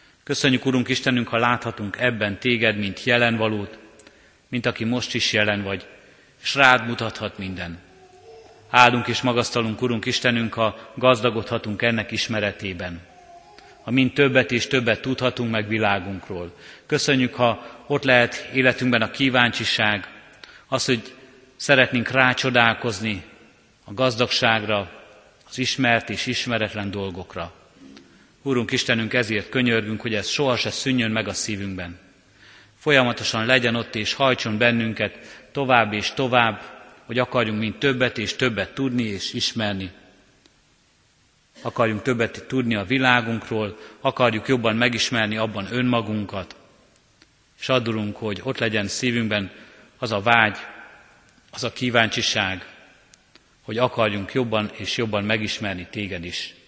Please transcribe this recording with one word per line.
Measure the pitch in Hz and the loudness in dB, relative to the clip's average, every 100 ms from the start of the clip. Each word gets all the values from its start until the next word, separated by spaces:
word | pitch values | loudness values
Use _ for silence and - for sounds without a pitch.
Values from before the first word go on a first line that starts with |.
| _ _ | _ _
Köszönjük, | - 139 143 127 135 | -6 0 2 2 2
Urunk | 127 120 | 2 2
Istenünk, | 131 139 123 113 | -2 0 0 0
ha | 117 | 2
láthatunk | 120 120 117 110 101 - | 2 2 -2 -6 -6 -2
ebben | 123 110 104 98 | 0 0 -2 -2
téged, | 127 117 113 104 | 0 2 2 0
mint | 101 92 | -4 -4
jelenvalót, | 131 120 120 113 110 107 101 - - - - - _ _ _ | 0 2 4 2 0 -2 -6 -12 -20 -20 -20 -20 _ _ _
mint | 123 120 | -4 -2
aki | - | -2
most | 117 123 - | -2 -2 -2
is | 120 - | -2 0
jelen | 107 104 101 | 2 2 0
vagy, | 98 98 - - - - _ _ | -2 -6 -8 -20 -20 -20 _ _
és | - 139 | -4 4
rád | 131 127 117 | 6 6 2
mutathat | 117 110 - 104 - | -4 -4 -6 -8 -6
minden. | 95 92 85 85 - - - - - - - - - 123 | -8 -8 -10 -12 -16 -20 -20 -20 -20 -20 -20 -20 2 6
Áldunk | 123 123 113 | 8 6 0
és | 113 | -2
magasztalunk, | 127 120 113 123 113 104 | 0 0 0 0 -2 -2
Urunk | 123 113 123 | -2 -2 -2
Istenünk, | - 123 117 110 | -2 0 0 0
ha | 117 110 - - - | 0 -2 -2 -12 2
gazdagodhatunk | 127 123 120 110 - 117 110 101 | 4 4 4 0 -2 -4 -4 -2
ennek | 117 113 101 | 0 0 -2
ismeretében, | 104 - 110 101 - 101 90 90 85 90 - - - - - - - | -4 -4 -2 -2 -4 -8 -8 -8 -10 -16 -20 -20 -20 -20 -20 -20 -14
ha | - | -2
mind | 127 127 | 2 4
többet | - 139 131 120 | 4 4 6 4
és | 120 - | 2 0
többet | 135 117 104 | 0 2 0
tudhatunk | 131 127 127 120 120 | -2 -2 -2 0 -2
meg | 110 104 | -2 -2
világunkról. | 110 104 101 92 95 - 92 85 - - - - | 0 2 0 -2 -10 -8 -10 -10 -14 -20 -20 -2
Köszönjük, | 147 - 135 123 - | 0 2 2 2 2
ha | 120 107 - - - | 2 2 -6 -14 -4
ott | 143 | 0
lehet | 135 123 120 - - | 4 4 4 0 -6
életünkben | 131 127 117 127 120 | 2 2 2 2 2
a | 107 | 0
kíváncsiság, | - 135 123 120 - 110 - 107 104 - - - - - - - | 0 2 4 2 2 -2 0 0 0 -6 -18 -20 -20 -20 -20 -6
az, | 131 - | -2 0
hogy | 120 - - - - - - | -2 -4 -18 -20 -20 -20 -4
szeretnénk | - 135 123 123 113 | 4 6 6 2 0
rácsodálkozni | 131 127 123 135 123 117 110 120 101 110 98 - - - _ _ _ | 4 4 4 2 4 4 4 -2 -4 -4 -6 -8 -20 -20 _ _ _
a | - | -10
gazdagságra, | 101 131 117 120 - 120 113 107 104 98 - - - - _ - | 0 0 2 0 2 4 2 2 -2 -2 -10 -20 -20 -20 _ -12
az | - | -6
ismert | 127 - 123 117 - | -4 0 2 2 0
és | 101 127 | -6 -4
ismeretlen | 120 123 113 107 107 101 | -4 -2 -2 -2 -4 -6
dolgokra. | 101 98 90 90 92 82 - _ _ - - - - _ _ | -4 -6 -8 -10 -10 -10 -12 _ _ -20 -20 -20 -20 _ _
Úrunk | 139 123 110 | -2 0 0
Istenünk, | 131 - 117 110 | 0 0 0 0
ezért | 127 110 104 - | 0 0 -2 -2
könyörgünk, | 131 123 113 104 110 | 0 2 2 0 -6
hogy | 120 | -4
ez | 107 - | -4 -2
soha | - 139 113 | -2 0 0
se | - | -2
szűnjön | - 135 127 113 | -4 -2 0 0
meg | 110 101 | -2 -2
a | |
szívünkben. | 98 - 101 101 92 87 85 - _ _ _ - - - _ | -4 -6 -6 -6 -8 -10 -12 -20 _ _ _ -20 -20 -20 _
Folyamatosan | 151 139 123 117 110 113 110 | 2 4 4 0 -4 -2 2
legyen | 131 120 117 | 2 2 0
ott | 113 110 | -2 -4
és | 104 | -4
hajtson | - 135 123 113 107 | 2 2 2 0 2
bennünket | 120 117 110 107 104 - - - - | 2 2 0 -2 -4 -6 -20 -20 -12
tovább | 143 131 123 107 | -4 2 4 4
és | 107 - | 0 -4
tovább, | - 131 123 113 110 - - - - - | -2 2 4 2 0 -10 -18 -20 -20 -6
hogy | 123 | -2
akarjunk | 123 127 110 107 | 0 0 0 0
mind | 110 95 | -4 0
többet | 143 127 123 120 | 0 2 0 -2
és | 104 - | -6 -2
többet | 131 104 92 | -2 0 -4
tudni | - 135 123 | -4 -2 0
és | 110 95 - | -2 -4 -6
ismerni. | 123 - 117 104 98 92 - - _ _ _ _ _ _ _ _ _ _ _ _ _ _ - | -4 -4 -2 -4 -4 -8 -12 -20 _ _ _ _ _ _ _ _ _ _ _ _ _ _ -12
Akarjunk | 120 - 113 107 | -6 0 0 0
többet | 131 120 113 - - | -2 0 -2 -4 -6
tudni | 131 120 110 | -2 0 -2
a | |
világunkról, | 92 131 131 123 113 113 - 110 104 - - - | 0 2 4 2 2 -4 -4 -4 -4 -8 -18 -6
akarjuk | 135 - 120 107 117 | -2 2 2 2 0
jobban | 127 113 110 | 0 2 0
megismerni | 123 117 - 117 107 110 | 0 0 -2 0 -2 -2
abban | 110 107 95 | -4 -4 -6
önmagunkat, | 120 123 120 104 107 98 98 90 - _ _ _ _ _ _ _ _ _ _ | -2 2 0 0 -4 -4 -8 -10 -14 _ _ _ _ _ _ _ _ _ _
és | - | -2
add, | 131 113 | 0 0
Urunk, | 110 104 101 | -2 -4 -6
hogy | 110 101 | -8 -6
ott | 131 131 | -6 -4
legyen | 113 107 101 | -2 -2 -2
szívünkben | - 127 117 113 104 95 - - - - _ | -2 -2 0 0 -2 -4 -10 -20 -20 -20 _
az | 120 | -4
a | 104 | 0
vágy, | 110 117 107 98 - - - - - _ _ _ _ | 6 6 6 2 -10 -16 -20 -20 -20 _ _ _ _
az | - | -8
a | 117 | -6
kíváncsiság, | - 127 117 110 - - 113 95 92 - - - _ _ - _ _ _ _ | -4 0 2 2 0 -2 0 -2 -4 -10 -20 -20 _ _ -20 _ _ _ _
hogy | - 110 | -8 -2
akarjunk | 123 - 110 101 95 | 0 2 0 0 -4
jobban | 131 120 110 104 | -2 0 0 -2
és | - 101 - | -6 -6 -4
jobban | 113 104 | -2 -2
megismerni | 104 110 107 - 107 90 87 | 0 -2 -2 -4 -6 -6 -8
téged | 110 101 92 87 | -8 -6 -8 -8
is. | - - - | -8 -10 -14